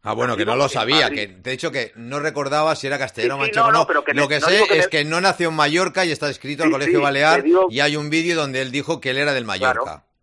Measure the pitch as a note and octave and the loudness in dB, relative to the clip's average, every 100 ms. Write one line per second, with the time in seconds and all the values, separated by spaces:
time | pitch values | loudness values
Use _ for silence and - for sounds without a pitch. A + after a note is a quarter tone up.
0 | G#2+ G#2+ B2 A2 G#2 B2 C#3 B2+ A2 D3+ | -4 -2 -2 -2 0 0 0 0 0 2
1 | B2 G#2+ G2+ F#2 B2 C3 E3 C#3 A2+ A2+ | 2 -2 -8 -10 -10 -6 -6 -6 -8 -10
2 | A#2 C#3+ D3+ D3 C#3 D3 D#3 D3+ C3+ C#3 | -10 -6 -6 -4 -2 0 0 -2 -4 -4
3 | C3 - A#2+ C#3 C#3 A3 A3+ A3 D#3+ D3+ | -6 -4 -4 -2 -2 2 4 4 2 0
4 | D3 C#3 C#3 D3 D#3 G3 G#3+ D#3+ F3+ D#3+ | 0 0 2 2 4 4 4 4 2 0
5 | D3+ E3 F#3+ F3 E3+ D#3+ D3 D#3+ F#3 F#3 | 0 0 0 2 -2 2 2 2 0 0
6 | F3+ C#3+ D3 C3 C3 C#3+ D#3+ C#3 D3 F3 | -2 -2 -4 -6 -10 -2 0 0 0 2
7 | C#3+ C#3 D3+ E3 C#3+ F3 C#3+ A#2 D3 D3+ | 2 2 4 4 4 2 2 2 0 0
8 | D3 D#3+ E3+ E3 C#3+ C3 C3 C3+ C#3 E3 | -2 0 0 -2 -2 -4 -4 -6 -4 -4
9 | C3+ C3 D3 C3+ A2+ F#2+ B2+ A#2 B2 D2+ | -2 -2 0 -2 -2 -2 0 0 -4 -10
10 | _ _ | _ _